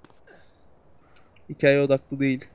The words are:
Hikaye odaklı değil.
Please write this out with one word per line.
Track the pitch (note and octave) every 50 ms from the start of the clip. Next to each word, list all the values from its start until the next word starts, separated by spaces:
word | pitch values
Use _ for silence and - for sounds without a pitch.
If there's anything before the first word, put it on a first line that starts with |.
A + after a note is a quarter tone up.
| - - - - - - - - - - _ _ - - - _ _ - - - _ _ - - - _ _ - - -
Hikaye | - - D3+ C#3 C#3 C#3+
odaklı | C#3+ C3+ C3+ C3 - _ C#3 C3+
değil. | C#3 C3+ C3 C3 - -